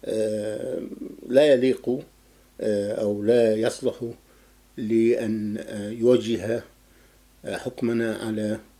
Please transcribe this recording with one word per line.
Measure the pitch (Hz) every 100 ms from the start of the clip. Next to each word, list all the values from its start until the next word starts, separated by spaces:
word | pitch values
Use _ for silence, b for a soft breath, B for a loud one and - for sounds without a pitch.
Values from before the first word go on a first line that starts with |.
آه، | - 110 107 107 107 107 131 127 - - - - -
لا | 127 151
يليق، | 131 131 127 - 127 - _ b b b _
آه، | 110 104 101
أو | 107 104 104
لا | 104 120 113 107
يصلح | 113 - 131 - 117 117 b b b b _ -
لأن، | 110 113 113 120 113 110 107 104
آه، | - 104 104
يوجه، | 117 117 123 107 113 101 117 - _ _ b b b b _
آه، | - 98
حكمنا | 131 123 117 117 113 107
على | 113 107 107 107 - _